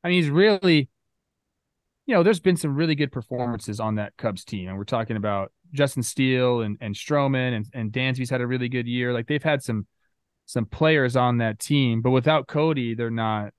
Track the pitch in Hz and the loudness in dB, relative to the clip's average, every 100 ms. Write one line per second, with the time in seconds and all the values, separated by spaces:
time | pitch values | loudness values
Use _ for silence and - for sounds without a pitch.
0 | 175 180 151 151 214 196 185 156 131 _ | 0 2 2 4 4 4 4 4 2 _
1 | _ _ _ _ _ _ _ _ _ _ | _ _ _ _ _ _ _ _ _ _
2 | - 202 180 180 190 170 151 139 165 147 | 0 4 4 4 2 2 0 0 0 0
3 | 143 127 - 123 120 107 - 107 110 107 | -2 -4 -8 -4 -4 -4 -6 -4 -2 -2
4 | 104 - 110 95 - 101 90 95 104 120 | -4 -4 -4 -4 -8 -8 -6 -8 -4 -4
5 | 110 110 107 101 95 _ _ 143 139 139 | -2 -4 -2 -2 -6 _ _ -2 -2 -2
6 | 117 - 131 127 127 120 110 107 110 98 | -6 -2 0 2 2 0 -2 -6 -8 -8
7 | - 147 139 135 127 113 107 131 110 127 | -2 0 2 0 -2 -4 -6 -8 -6 -2
8 | 131 127 123 131 123 127 123 127 120 123 | -2 -2 -2 -2 -2 -2 -2 -4 -2 -2
9 | 123 120 117 147 156 143 - 110 - _ | -2 -2 -2 -2 0 -2 -2 -4 -6 _
10 | _ _ _ _ - 123 110 - 156 156 | _ _ _ _ -6 -4 -4 2 4 4
11 | 127 127 123 120 113 107 - 143 127 113 | 4 2 2 2 0 -2 0 2 2 2
12 | 123 131 139 156 131 151 160 143 117 113 | 2 2 4 2 0 -2 0 0 -4 -4
13 | 117 113 110 107 104 | -4 -2 -2 -2 -4